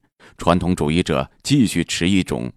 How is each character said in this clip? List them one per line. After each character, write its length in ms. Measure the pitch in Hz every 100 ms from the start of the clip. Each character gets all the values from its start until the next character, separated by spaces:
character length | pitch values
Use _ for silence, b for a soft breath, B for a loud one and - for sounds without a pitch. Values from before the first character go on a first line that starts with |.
| _ _ b -
传 200 | 85 87
统 180 | 82 90
主 140 | 76
义 140 | 85
者 260 | - 69 67 _
继 240 | - 143 101
续 160 | 87
持 260 | 82 - 87
一 140 | 98
种 280 | 85 65 60